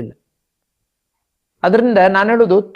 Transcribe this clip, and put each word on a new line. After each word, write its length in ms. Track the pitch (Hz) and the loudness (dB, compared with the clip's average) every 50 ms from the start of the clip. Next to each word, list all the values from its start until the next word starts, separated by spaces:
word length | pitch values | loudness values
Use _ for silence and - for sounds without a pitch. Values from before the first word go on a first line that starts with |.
| 120 | -10
ಇಲ್ಲ. 80 | 101 - _ _ _ _ _ _ _ _ _ _ _ _ _ _ _ _ _ _ _ _ _ _ _ _ _ _ _ _ _ - | -12 -16 _ _ _ _ _ _ _ _ _ _ _ _ _ _ _ _ _ _ _ _ _ _ _ _ _ _ _ _ _ -2
ಅದರಿಂದ 360 | 180 190 233 240 247 226 196 180 190 190 | 0 0 0 0 0 2 2 2 2 0
ನಾನು 120 | 196 202 214 233 | 0 0 0 0
ಹೇಳೋದು, 240 | 233 226 175 185 202 202 - - | 0 0 2 0 -2 -2 -2 -2